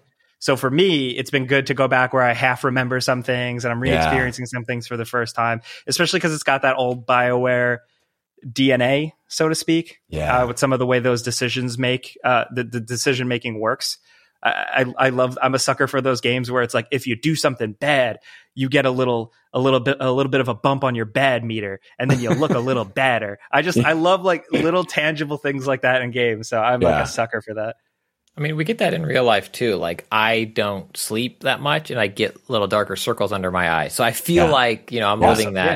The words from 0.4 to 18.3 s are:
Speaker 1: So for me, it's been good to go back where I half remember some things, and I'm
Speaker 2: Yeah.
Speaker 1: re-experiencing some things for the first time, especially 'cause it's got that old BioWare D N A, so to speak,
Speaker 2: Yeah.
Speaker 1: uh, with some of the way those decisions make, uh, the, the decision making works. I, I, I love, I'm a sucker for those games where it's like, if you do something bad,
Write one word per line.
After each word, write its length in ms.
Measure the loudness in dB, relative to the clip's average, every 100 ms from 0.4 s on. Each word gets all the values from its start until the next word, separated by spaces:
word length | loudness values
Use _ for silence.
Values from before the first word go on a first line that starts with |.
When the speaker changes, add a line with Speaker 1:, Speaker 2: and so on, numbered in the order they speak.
Speaker 1:
So 140 | -2 0
for 140 | 2
me, 400 | 2 4 2 -2
it's 220 | -4 -4
been 160 | -2 0
good 200 | 0 0
to 60 |
go 140 | 0 2
back 240 | 2 2
where 100 | 2
I 100 | 2
half 300 | 2 0 0 0
remember 340 | 0 0 0
some 220 | 0 -2
things, 400 | 0 -2 -2 -4 -4
and 60 |
I'm 100 | -2
Speaker 2:
Yeah. 160 | 0 2
Speaker 1:
re-experiencing 460 | 2 2 -2 -4 -6
some 180 | -6 -4
things 220 | -6 -6
for 80 | -8
the 60 | -4
first 300 | -4 -4 -2
time, 260 | -2 -2 -6 -12 -4
especially 320 | 0 0 0
'cause 120 | 0
it's 100 | -2
got 180 | 0 2
that 160 | 2 0
old 280 | 0 -2 0
BioWare 760 | 2 4 2 2 2 2 -2 _ _ _ _ _ _ -8
D 220 | 0 4
N 100 | 4
A, 320 | 4 2 0 -8 -8
so 220 | -2 0
to 60 | 0
speak, 440 | 0 0 -2 -12 _
Speaker 2:
Yeah. 320 | -4 0 2
Speaker 1:
uh, 40 | 0
with 100 | 0
some 120 | 0
of 80 | 2
the 60 | 2
way 140 | 2
those 240 | 2 0
decisions 540 | -2 -2 -2 -2 -4 -2
make, 400 | -2 -2 -6 -4
uh, 220 | 0 2 0
the, 100 | -4
the 160 | -4 -6
decision 480 | -6 -4 0 0 0
making 320 | -4 -4 -4
works. 380 | -2 -2 -4 -8 _ _ _ _
I, 440 | 0 0 0 0 0 0
I, 100 | 0
I 20 |
love, 280 | 2 0 0
I'm 120 | 0 0
a 40 |
sucker 280 | 0 0 0
for 120 | 0
those 220 | 0 0
games 280 | 0 -2 0
where 140 | 0
it's 100 | 0
like, 140 | -2 -2
if 160 | -4 -4
you 120 | -4
do 180 | -2 0
something 380 | 0 -2 -6
bad, 460 | -4 0 2 0 -2 -14